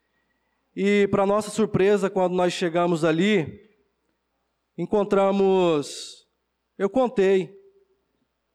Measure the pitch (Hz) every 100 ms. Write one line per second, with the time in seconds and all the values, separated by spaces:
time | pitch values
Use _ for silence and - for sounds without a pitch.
0 | _ _ _ _ _ _ _ - 196 202
1 | 196 196 196 208 208 - 214 208 190 208
2 | 190 196 180 180 180 - 180 165 175 165
3 | 160 165 196 208 135 - _ _ _ _
4 | _ _ _ _ _ _ _ - 170 214
5 | 202 196 196 196 190 190 175 156 135 -
6 | - - _ _ _ _ _ - 196 262
7 | 254 247 190 196 165 - - _ _ _
8 | _ _ _ _ _